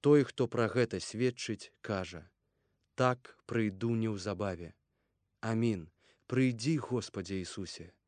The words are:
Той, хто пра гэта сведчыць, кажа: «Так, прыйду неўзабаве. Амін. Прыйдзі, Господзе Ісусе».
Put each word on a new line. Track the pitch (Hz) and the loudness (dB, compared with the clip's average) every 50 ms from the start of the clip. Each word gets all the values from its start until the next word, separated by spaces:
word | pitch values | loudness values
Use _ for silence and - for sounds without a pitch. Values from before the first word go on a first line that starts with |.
| - | 8
Той, | 143 147 147 131 | 8 8 8 6
хто | - - - 127 120 | 4 0 -2 -2 0
пра | - 123 117 | 2 0 0
гэта | 107 - 127 120 110 - 90 | 2 4 2 2 2 0 -6
сведчыць, | - - - 107 123 127 123 - - - 107 92 - - _ _ | -6 -6 -4 0 0 0 0 -2 -6 -6 -6 -8 -8 -20 _ _
кажа: | - - 104 95 92 85 87 82 80 _ _ _ _ _ _ _ _ _ _ _ _ _ _ - | -6 -4 -2 -2 -2 -6 -10 -16 -18 _ _ _ _ _ _ _ _ _ _ _ _ _ _ 2
«Так, | 127 127 127 127 _ - - _ _ | 2 2 2 0 _ -20 -20 _ _
прыйду | - 120 117 110 107 95 95 110 117 117 | -4 0 0 0 0 -2 -2 0 0 0
неўзабаве. | 113 113 113 104 98 90 107 98 90 104 98 90 82 87 80 - _ _ _ _ _ _ _ _ _ _ _ _ _ | 2 0 0 -2 -2 -4 -4 -4 -2 -2 -4 -4 -6 -10 -14 -16 _ _ _ _ _ _ _ _ _ _ _ _ _
Амін. | - 110 113 113 117 117 107 90 80 80 _ _ _ _ _ _ _ | -4 -2 0 2 2 2 0 -2 -6 -14 _ _ _ _ _ _ _
Прыйдзі, | - 123 127 131 127 120 113 110 147 160 143 117 - | -2 2 2 2 2 2 0 0 0 0 0 0 -2
Господзе | 127 117 101 - - 104 90 90 98 95 | -4 -4 -4 -4 -8 -8 -6 -4 -4 -6
Ісусе». | 90 - - - 95 87 - - 82 85 _ _ _ | -6 -6 -8 -10 -10 -10 -10 -14 -14 -18 _ _ _